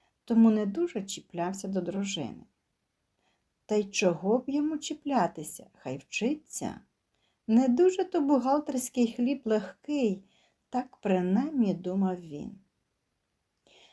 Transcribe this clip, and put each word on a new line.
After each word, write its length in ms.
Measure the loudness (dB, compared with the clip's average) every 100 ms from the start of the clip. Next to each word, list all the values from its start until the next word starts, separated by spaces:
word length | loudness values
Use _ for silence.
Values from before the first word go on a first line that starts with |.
| _ _ 0
тому 260 | 6 6
не 140 | 6 0
дуже 380 | -2 -4 -4
чіплявся 640 | -8 -12 -10 -6 -4 -4 -6
до 140 | -4
дружини. 640 | -4 -4 -4 -6 -8 -10 -20 _ _ _ _ _ _ _ _ _ _ _ -2
Та 100 | -2
й 80 |
чого 540 | -2 0 0 0 0 0
б 60 | 0
йому 300 | -2 -2 -4
чіплятися, 920 | -8 -10 -2 0 0 -2 -12 -14 -16
хай 240 | _ -10 -10
вчиться. 840 | -10 -4 -4 -4 -8 -10 -10 -10 _ _ _ _ _ _ 2
Не 200 | 4 4
дуже 360 | 4 4 4
то 180 | 0 0
бухгалтерський 920 | 2 2 4 0 0 -6 -4 0 0
хліб 280 | 2 -2 0 0
легкий, 800 | 0 -2 -12 -6 0 0 -2 -8 _ _ _ _
так 280 | -8 -8 _
принаймні 760 | 0 2 2 0 0 2 0
думав 460 | 0 -2 0 0 -2
він. 400 | -8 -12 -12 -16 _ _ _ _ _ _ _ _ _ _ _ _ _